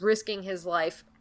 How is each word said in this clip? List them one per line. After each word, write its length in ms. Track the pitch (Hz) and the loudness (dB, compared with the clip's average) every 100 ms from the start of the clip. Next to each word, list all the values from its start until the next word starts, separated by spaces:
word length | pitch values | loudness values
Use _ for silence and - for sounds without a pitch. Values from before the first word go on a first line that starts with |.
risking 420 | 196 214 220 202 | 2 2 0 -6
his 220 | 190 180 175 | -6 -6 0
life 400 | 170 160 - - _ | 0 0 -2 -14 _